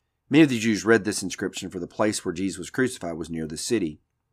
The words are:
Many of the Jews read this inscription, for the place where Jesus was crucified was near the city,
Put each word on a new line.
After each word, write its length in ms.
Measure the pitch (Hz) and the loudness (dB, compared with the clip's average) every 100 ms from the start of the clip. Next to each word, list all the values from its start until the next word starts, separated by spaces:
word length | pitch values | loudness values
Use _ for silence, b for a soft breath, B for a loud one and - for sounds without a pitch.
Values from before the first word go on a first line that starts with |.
| _ _ _ | _ _ _
Many 140 | 143 | 6
of 60 | 151 | 6
the 100 | 117 | 6
Jews 240 | 113 101 | 0 0
read 220 | 95 113 98 | 4 4 4
this 180 | 98 | -4
inscription, 460 | 92 - 95 - 92 | -6 -6 -6 -6 -10
for 100 | 90 | -8
the 80 | 85 | -8
place 380 | - 107 104 95 | 0 0 0 -4
where 80 | |
Jesus 240 | 85 95 87 | -4 -4 -6
was 120 | 80 | -8
crucified 460 | - 127 127 87 82 | -2 -2 -2 -8 -8
was 140 | 80 | -8
near 180 | 80 80 | -6 -6
the 80 | 78 | -8
city, 460 | - 117 82 76 _ _ _ | -2 -2 -2 -8 _ _ _